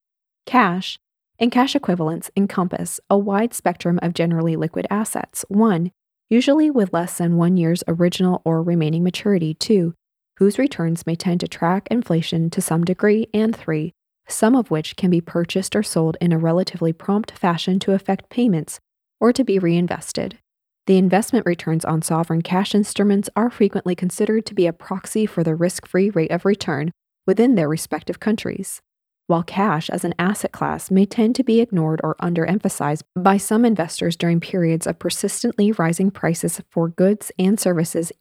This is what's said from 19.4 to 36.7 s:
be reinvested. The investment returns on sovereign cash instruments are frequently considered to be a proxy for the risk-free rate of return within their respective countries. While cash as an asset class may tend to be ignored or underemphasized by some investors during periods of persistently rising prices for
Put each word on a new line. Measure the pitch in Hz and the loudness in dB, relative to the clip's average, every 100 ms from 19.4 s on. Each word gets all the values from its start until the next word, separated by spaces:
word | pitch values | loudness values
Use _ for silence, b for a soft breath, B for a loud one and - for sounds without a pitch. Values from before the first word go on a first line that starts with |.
be | 254 196 | 2 2
reinvested. | 170 170 175 165 - - - - _ _ _ _ - | 2 2 0 -4 -8 -8 -8 -10 _ _ _ _ 2
The | 190 | 4
investment | 190 185 220 233 180 | 4 2 2 0 0
returns | 170 - 160 | -2 -2 -2
on | - 160 | -2 -2
sovereign | - 160 170 165 | 0 -2 0 -2
cash | 170 185 196 | -2 -2 0
instruments | 208 208 - 202 202 - | 0 0 0 2 2 0
are | - 240 | -2 -2
frequently | - 196 202 180 | 0 0 0 -4
considered | 175 180 - 208 220 214 | -2 -4 -2 0 0 -2
to | |
be | 202 170 | 0 0
a | |
proxy | 165 - 190 - - | -2 -8 -10 -6 -2
for | 214 - | -2 0
the | 165 | -2
risk-free | 160 175 - - 185 202 | 0 -2 -2 -4 0 0
rate | 190 160 | 0 0
of | 170 | 0
return | 190 214 - 143 156 - _ _ - | 0 0 -2 -4 -4 -8 _ _ 0
within | 196 240 | 2 4
their | 220 147 | 4 2
respective | 160 - 156 - 175 | -2 -4 -8 -8 -6
countries. | - 208 - - 196 - _ _ _ _ - | -2 -2 -4 -8 -10 -14 _ _ _ _ -2
While | 170 | -2
cash | 170 190 208 151 - | -2 -2 0 0 -2
as | - | -4
an | 175 - | -4 -2
asset | 180 208 - | -2 -2 -6
class | - 147 156 - | -4 -4 -4 0
may | 190 196 | 2 2
tend | - 220 247 | 2 0 2
to | |
be | 247 226 | 2 2
ignored | 233 180 156 160 | 2 2 0 0
or | 160 - | -2 -2
underemphasized | 175 170 165 202 196 - 147 156 - 180 | -2 -2 0 0 -2 -2 -4 -4 -6 0
by | 185 196 | 2 2
some | 196 214 | 2 2
investors | 240 202 160 - 175 165 | 2 2 -2 -4 -4 -2
during | 170 170 | 0 0
periods | - 190 165 165 - | 0 0 0 0 -2
of | 170 | -4
persistently | - - 208 - 240 - 202 | -2 -2 -2 -2 -2 2 2
rising | 220 165 170 190 | 4 2 2 0
prices | - 160 165 170 - | 0 -2 0 -2 -6
for | - | -6